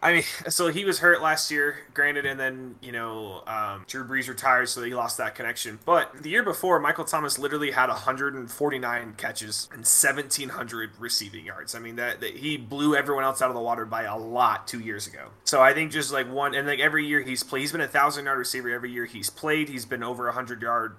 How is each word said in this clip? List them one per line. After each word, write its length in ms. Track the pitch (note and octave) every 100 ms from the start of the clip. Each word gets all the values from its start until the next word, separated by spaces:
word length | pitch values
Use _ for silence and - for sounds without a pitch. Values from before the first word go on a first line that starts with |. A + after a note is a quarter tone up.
I 100 | D#3+
mean, 100 | E3+ - -
<laughs> 140 | -
so 180 | D#3+ F3
he 180 | E3 G3
was 140 | F3
hurt 220 | E3+ E3+
last 280 | D#3 D#3 -
year, 300 | D3+ D3 D3 -
granted, 320 | - C#3+ C#3+ C#3
and 140 | C3+
then, 360 | C3 C3 B2+ A#2+
you 100 | B2
know, 500 | A#2+ A#2 A2 G#2+ F#2 -
um, 380 | A2 G#2 G2 F#2+
Drew 180 | C3+ B2
Brees 240 | C3 B2+
retired, 400 | A#2+ C3+ B2+ A#2+
so 140 | -
he 100 | A#2+
lost 240 | B2 A#2 -
that 160 | A2+
connection. 460 | - A#2 B2 A#2 G#2+ -
But 360 | E3+ - C3+
the 80 | D3
year 140 | G3
before, 340 | G#3+ - F#3 F3
Michael 260 | C#3+ - D#3+
Thomas 340 | E3 D3+ C3+
literally 320 | C#3 D3 D3
had 180 | C3 B2+
a 60 | A2
hundred 400 | A#2+ C3 C#3+ C3+
and 160 | A#2+
forty-nine 640 | - D3 C3+ B2 A#2+ A2+ G#2+
catches 500 | - A2 G#2+ G#2 -
and 140 | - A2+
seventeen 640 | - C#3+ C#3 C#3 - C3+
hundred 420 | - A#2+ A2+ A2 G#2
receiving 460 | A#2 - G#2 G2 E2
yards. 280 | F#2+ -
I 60 | A#2+
mean, 160 | A#2 A#2
that, 240 | A#2+ -
that 160 | A#2 -
he 220 | C#3+ D3
blew 380 | A#2 C#3 D3 D3
everyone 280 | C#3 C#3+
else 180 | C3+ C3
out 80 | C3
of 60 | A#2+
the 60 |
water 240 | A#2 A#2 A2
by 180 | A2+
a 140 | A2 A2
lot 500 | A2+ A#2+ A#2+ G#2 -
two 140 | A#2+
years 260 | A2+ G#2 G2+
ago. 220 | D#2 C2 - -
So 160 | C#3+
I 120 | C3
think 180 | C#3+ D#3
just, 200 | D3+ C3+
like, 200 | C#3 B2
one, 220 | C3 C#3+
and, 140 | C#3 C#3+
like, 120 | C#3
every 280 | D3 D3+ D3+
year 140 | D3
he's 220 | C3 B2+
played, 180 | - C3+
he's 100 | C#3+
been 100 | E3
a 60 | C#3
thousand-yard 500 | D3 D3 D3 C#3 C#3
receiver 320 | B2 C3 A#2+
every 220 | A#2+ B2
year 140 | B2 A#2+
he's 260 | A2+ -
played. 380 | - D#3 D#3 D3+
He's 160 | C3+ A2
been 180 | B2+
over 240 | A#2 B2 B2
a 60 |
hundred-yard 640 | A#2+ B2 A#2+ A#2 A#2 A2+